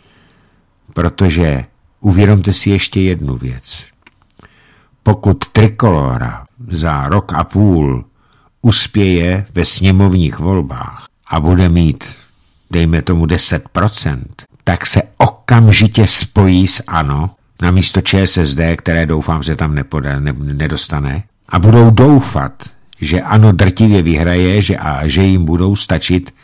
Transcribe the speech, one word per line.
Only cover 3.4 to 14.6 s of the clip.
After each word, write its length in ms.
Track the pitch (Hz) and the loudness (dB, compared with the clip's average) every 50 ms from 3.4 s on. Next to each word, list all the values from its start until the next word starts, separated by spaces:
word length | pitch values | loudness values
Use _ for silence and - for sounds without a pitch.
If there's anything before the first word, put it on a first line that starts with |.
| 64 64 62 64 - - - - - _ _ _ _ _ _ _ _ _ _ _ - _ _ _ _ _ _ _ _ _ _ _ | -8 -10 -10 -12 -14 -16 -16 -16 -18 _ _ _ _ _ _ _ _ _ _ _ -20 _ _ _ _ _ _ _ _ _ _ _
Pokud 420 | _ 110 104 - - 101 90 - - - | _ 0 0 2 0 0 0 0 -4 -2
Trikolóra 960 | - 110 107 104 107 - 127 107 87 76 69 65 62 58 60 60 58 53 62 - _ _ 123 - | 0 2 2 2 2 0 0 2 2 0 0 -2 -4 -4 -6 -8 -10 -12 -18 -20 _ _ -14 -10
za 400 | 87 78 80 82 73 69 67 69 | -6 -4 -2 -2 -2 -4 -2 0
rok 240 | 90 101 - - | -2 -2 -2 -2
a 120 | 90 76 85 | -4 -6 -6
půl 600 | - - 95 107 101 90 80 73 69 65 60 58 - _ _ _ _ _ _ _ _ _ _ | -2 0 2 2 2 2 2 0 0 -2 -4 -8 -12 _ _ _ _ _ _ _ _ _ _
uspěje 840 | - 120 - - - - - 104 98 95 90 85 85 90 92 98 98 - - | 0 0 0 0 -2 -2 -2 0 0 2 2 0 0 0 -2 -4 -6 -6 -4
ve 100 | 90 87 | -4 -4
sněmovních 760 | - - - 92 95 95 95 98 92 90 92 82 71 - - | -2 -2 0 2 2 4 4 4 2 2 2 0 0 -2 -4
volbách 680 | 76 90 95 90 76 67 65 62 62 - - - - - _ _ _ | -4 -2 -2 -2 -2 -4 -8 -12 -12 -14 -16 -18 -20 -20 _ _ _
a 140 | - - 82 | -6 -4 -2
bude 280 | 76 82 90 87 92 87 | 0 2 2 4 2 2
mít, 360 | 85 87 85 78 65 - - - - - _ _ _ _ _ _ _ _ _ _ | 2 2 2 2 0 -4 -10 -18 -20 -20 _ _ _ _ _ _ _ _ _ _
dejme 320 | 87 85 82 80 82 78 | -2 -2 0 0 0 -2
tomu, 240 | - - 87 82 82 | -2 -2 0 0 0
deset 420 | 78 90 90 - - - - - - | 0 0 -2 -2 -4 -4 -6 -6 -6
procent, 760 | _ 85 95 107 - - - 80 71 64 - - - - - _ _ _ | _ -2 -2 -2 -2 -4 -6 -6 -6 -8 -10 -14 -18 -20 -20 _ _ _